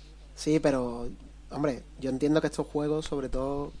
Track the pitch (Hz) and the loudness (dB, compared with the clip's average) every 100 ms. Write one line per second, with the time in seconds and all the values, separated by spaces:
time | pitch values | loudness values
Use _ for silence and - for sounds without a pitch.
0 | - - - - - 156 151 135 123 120 | -18 -18 -18 -4 2 4 6 4 2 -2
1 | 120 101 - - - 135 147 117 - - | -6 -8 -14 -18 -10 -2 0 0 -6 -6
2 | 131 131 143 156 156 - 143 151 147 151 | -2 2 4 4 4 0 -2 0 0 0
3 | 156 147 131 131 135 143 143 - | -2 -2 0 0 0 -2 -4 -8